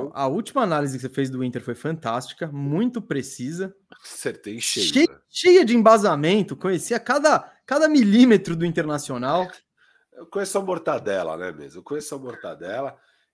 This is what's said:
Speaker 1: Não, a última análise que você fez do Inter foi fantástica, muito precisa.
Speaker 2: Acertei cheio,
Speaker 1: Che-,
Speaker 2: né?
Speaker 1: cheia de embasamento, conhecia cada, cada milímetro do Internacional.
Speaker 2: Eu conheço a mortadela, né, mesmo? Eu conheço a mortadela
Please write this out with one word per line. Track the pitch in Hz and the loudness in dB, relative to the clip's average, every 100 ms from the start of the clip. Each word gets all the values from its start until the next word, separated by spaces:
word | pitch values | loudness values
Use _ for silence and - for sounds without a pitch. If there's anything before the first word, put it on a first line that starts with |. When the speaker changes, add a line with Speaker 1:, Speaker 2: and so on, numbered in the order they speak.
| 139 | -8
Speaker 1:
Não, | |
a | 131 135 | -4 -4
última | 175 220 277 | -4 -4 -2
análise | 202 151 143 131 | -2 -2 -4 -6
que | |
você | 131 | -8
fez | - 135 | -4 -4
do | 127 | -4
Inter | 127 120 | -6 -6
foi | 123 117 | -8 -8
fantástica, | 165 160 117 120 - - 160 | -6 -6 -6 -6 -8 -12 -10
muito | 143 139 160 247 240 | -8 -4 -2 -2 -4
precisa. | - 143 120 - 127 170 190 - _ - | -6 -6 -8 -10 -10 -8 -10 -12 _ -20
Speaker 2:
Acertei | - - 127 - 101 117 | -18 -10 -10 -10 -12 -8
cheio, | - 120 104 | -6 -2 0
Speaker 1:
Che-, | 262 339 | 2 2
Speaker 2:
né? | - _ | -2 _
Speaker 1:
cheia | - 359 370 226 | 0 6 8 6
de | 240 | 6
embasamento, | 220 226 202 147 156 208 - 135 | 6 6 4 0 2 2 0 -4
conhecia | 185 180 - 233 | -4 -2 -2 -4
cada, | - 285 302 226 - _ - | -2 2 4 2 0 _ -4
cada | 285 311 | 0 4
milímetro | 294 208 220 247 202 - 165 | 4 6 8 8 6 2 -4
do | 170 | -2
Internacional. | 165 151 147 143 123 131 170 180 - _ _ _ _ _ | -2 -2 -4 -6 -6 -2 -2 -2 -10 _ _ _ _ _
Speaker 2:
Eu | - - | -20 -10
conheço | 196 190 196 | -6 -4 -4
a | |
mortadela, | 190 170 160 135 104 95 82 82 | -2 -4 -2 -4 -2 -4 -4 -6
né, | 90 | -8
mesmo? | 76 69 85 | -10 -16 -18
Eu | |
conheço | - 147 147 139 | -12 -10 -10 -12
a | |
mortadela | 127 113 90 82 87 117 135 - _ _ _ | -14 -14 -14 -12 -10 -8 -10 -12 _ _ _